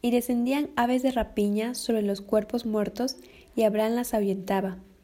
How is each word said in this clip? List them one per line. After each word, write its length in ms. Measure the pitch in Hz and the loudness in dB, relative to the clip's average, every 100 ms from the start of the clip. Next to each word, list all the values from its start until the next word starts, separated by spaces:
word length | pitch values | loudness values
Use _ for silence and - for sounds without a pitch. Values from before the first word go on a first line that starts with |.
Y 100 | 240 | 4
descendían 600 | 240 240 240 240 277 294 - | 2 2 0 0 0 -2 0
aves 280 | 240 254 | 2 2
de 80 | 262 | 2
rapiña 640 | 254 220 - 208 208 226 247 | 0 -2 0 0 0 -2 -6
sobre 260 | - 226 | -2 0
los 180 | 202 196 | 0 -2
cuerpos 440 | 202 214 214 240 233 | 0 0 2 -4 -2
muertos, 520 | 214 202 - 254 - - - - - | -2 -2 -2 -4 -4 -16 -20 -10 2
y 80 | |
Abraham 300 | 220 214 220 | 2 4 0
las 220 | 233 240 226 | 0 0 0
ahuyentaba. 640 | 202 190 190 196 190 185 - - | 0 -2 0 0 0 -6 -16 -20